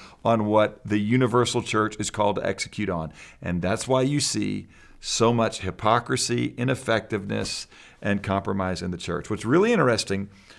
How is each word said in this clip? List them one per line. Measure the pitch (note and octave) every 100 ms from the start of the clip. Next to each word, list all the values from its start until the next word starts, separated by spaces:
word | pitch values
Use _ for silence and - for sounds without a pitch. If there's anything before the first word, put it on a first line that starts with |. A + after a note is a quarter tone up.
| - -
on | A2 A2+ G#2
what | G#2+ G#2+ - -
the | G#2+
universal | G#2 B2+ B2 A#2+ A2+ A#2+
church | - A2 G#2+ -
is | G#2
called | - G#2 G2
to | F#2+
execute | G2 - - G2
on. | E2+ D#2 - - -
And | F2 F2
that's | F2+ A2+ B2+
why | C3
you | C3 C#3+
see | - A2 G2+ G2+ - - - -
so | - - A#2
much | A#2+ G#2+ -
hypocrisy, | F#2 - G#2+ A#2+ B2 B2+ - A#2+ A#2+ A#2+
ineffectiveness, | B2+ B2+ - A2 - G#2+ G2+ G#2+ F#2+ - - - - -
and | G#2 G2+
compromise | G2+ G2 G2 G2 F#2 F2
in | F#2
the | F2
church. | - E2 -
What's | G#2
really | A2 E3 A3
interesting, | A3 C3 A2 - G2 G2 - -